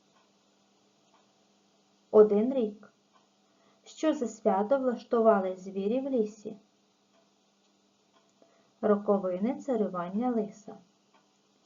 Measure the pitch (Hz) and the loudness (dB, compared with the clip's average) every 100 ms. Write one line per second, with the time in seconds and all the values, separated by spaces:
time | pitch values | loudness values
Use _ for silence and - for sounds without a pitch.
0 | _ _ _ _ _ _ _ _ _ _ | _ _ _ _ _ _ _ _ _ _
1 | _ _ _ _ _ _ _ _ _ _ | _ _ _ _ _ _ _ _ _ _
2 | _ 214 208 202 240 277 214 202 - _ | _ 6 6 6 0 -2 -4 -6 -20 _
3 | _ _ _ _ _ _ _ _ - - | _ _ _ _ _ _ _ _ -20 -4
4 | 311 262 240 - 214 190 208 277 254 226 | -2 -2 -4 -2 0 0 0 0 0 -4
5 | - 233 220 202 190 185 190 190 196 254 | -2 2 4 4 0 -6 -10 -6 -2 -2
6 | 269 262 208 - - - _ _ _ _ | -2 -2 -2 -6 -16 -18 _ _ _ _
7 | _ _ _ _ _ _ _ _ _ _ | _ _ _ _ _ _ _ _ _ _
8 | _ _ _ _ - _ _ _ 208 208 | _ _ _ _ -20 _ _ _ 0 0
9 | - 196 185 180 214 294 - 233 196 180 | 2 0 0 -2 -2 -4 -4 -2 -2 -4
10 | 175 202 254 233 202 - - - - _ | -6 -4 -2 -2 -4 -8 -20 -20 -20 _
11 | _ _ _ _ _ _ | _ _ _ _ _ _